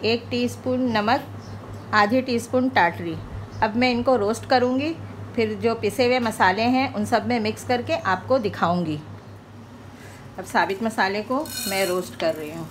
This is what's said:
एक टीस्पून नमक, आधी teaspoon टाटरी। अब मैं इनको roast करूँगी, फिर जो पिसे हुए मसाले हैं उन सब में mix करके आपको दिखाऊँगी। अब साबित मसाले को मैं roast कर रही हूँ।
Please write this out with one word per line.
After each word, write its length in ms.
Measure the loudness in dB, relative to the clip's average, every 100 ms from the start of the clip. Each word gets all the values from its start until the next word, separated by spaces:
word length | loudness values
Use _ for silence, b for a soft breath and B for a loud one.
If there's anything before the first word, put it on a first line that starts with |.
एक 220 | 2 0 0
टीस्पून 600 | -2 -2 -2 -2 0 2
नमक, 380 | 2 4 2 0 -12 -12 -12 -12 -14 0
आधी 260 | 4 6 4
teaspoon 460 | 2 -2 0 0 2
टाटरी। 460 | 4 4 2 -6 -6 -8 -10 -12 -2
अब 140 | 0 2
मैं 140 | 2
इनको 240 | 2 2 4
roast 300 | 2 -2 2
करूँगी, 440 | 4 4 2 -2 -4 -10 -12 -8
फिर 180 | 0 0
जो 200 | 2 0
पिसे 320 | 0 -2 2 4
हुए 120 | 4
मसाले 440 | 2 4 4 6
हैं 300 | 4 2 2
उन 100 | -2
सब 220 | 0 0 2
में 120 | 0
mix 240 | 0 -4
करके 320 | -2 -2 0 -2
आपको 340 | 0 -2 2 0
दिखाऊँगी। 600 | 0 0 2 2 0 -4 -6 -16 -16 -20 -20 -20 -20 -18 -18 B B B B -12
अब 60 |
साबित 380 | -2 2 2 0
मसाले 400 | -2 0 0 0
को 160 | -2 -4 -2 -6 -4
मैं 160 | 0 0
roast 320 | 0 -4 -2
कर 140 | -2
रही 160 | -2 -6
हूँ। 160 | -10 -12